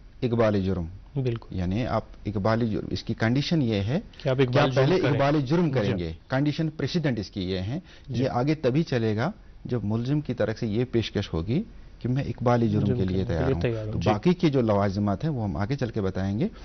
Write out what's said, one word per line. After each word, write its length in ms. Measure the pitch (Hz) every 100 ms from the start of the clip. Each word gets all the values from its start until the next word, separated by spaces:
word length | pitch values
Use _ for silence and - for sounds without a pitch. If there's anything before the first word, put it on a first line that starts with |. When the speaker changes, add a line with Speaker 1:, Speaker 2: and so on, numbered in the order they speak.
| - -
Speaker 1:
इकबाल 380 | 123 117 110 104
जुर्म। 280 | 95 90 85 - - 143
Speaker 2:
बिल्कुल। 400 | 127 117 - 95
Speaker 1:
यानी 280 | 90 101 127
आप 220 | 107 - - 104
इकबाल 320 | 101 104 113
जुर्म, 280 | 120 92 -
इसकी 220 | - -
कंडीशन 480 | 113 113 131 143 165
ये 180 | 117 101
है 200 | 98 165
Speaker 2:
कि 300 | - - 139
आप 80 | 131
Speaker 1:
कि 60 |
Speaker 2:
इकबाल 260 | 127 135 139
Speaker 1:
आप 60 | 131
पहले 120 | 139
Speaker 2:
जुर्म 140 | 185
करें। 120 | 131
Speaker 1:
इकबाल 280 | 135 139 151
जुर्म 240 | 127 175 165
Speaker 2:
जी। 60 |
Speaker 1:
करेंगे, 460 | 127 101 98 82 82 -
कंडीशन 400 | 131 147 143 160
प्रेसिडेंट 500 | 147 135 175 147 113
इसकी 220 | 95 104
ये 160 | 90 95
है, 240 | 95 156 - - -
Speaker 2:
जी। 100 | 120
Speaker 1:
ये 60 | 131
आगे 280 | 123 135 151
तभी 280 | 131 143
चलेगा 500 | 170 123 110 107 147 - - - -
जब 160 | 123
मुलजिम 380 | 104 113 120 151
की 120 | 147
तरफ 240 | 123 107 110
से 100 | 113
ये 160 | 107
पेशकश 460 | 123 117 107 - -
होगी 320 | 80 92 151 226 - - -
कि 60 | 120
मैं 180 | 131 -
इकबाली 440 | - 120 120 113
जुर्म 160 | 101 101
Speaker 2:
जुर्म 140 | 92
Speaker 1:
के 60 | 92
लिए 80 |
Speaker 2:
करने 100 | 92
के 40 | 104
Speaker 1:
तैयार 180 | 80 -
Speaker 2:
लिए 80 |
Speaker 1:
हूँ। 80 | 82
Speaker 2:
तैयार 220 | 120 113
हूँ। 100 | 107
Speaker 1:
तो 60 | 113
Speaker 2:
जी। 100 | 107
Speaker 1:
बाकी 240 | 104 175
के 160 | 180 160
जो 120 | 135
लवाजिमात 600 | 113 101 101 98 104 98
हैं 80 | 160
वो 120 | 131
हम 140 | 104 80
आगे 180 | 101 143
चल 140 | 120
के 120 | 113
बताएंगे। 440 | 95 92 98 104 202 -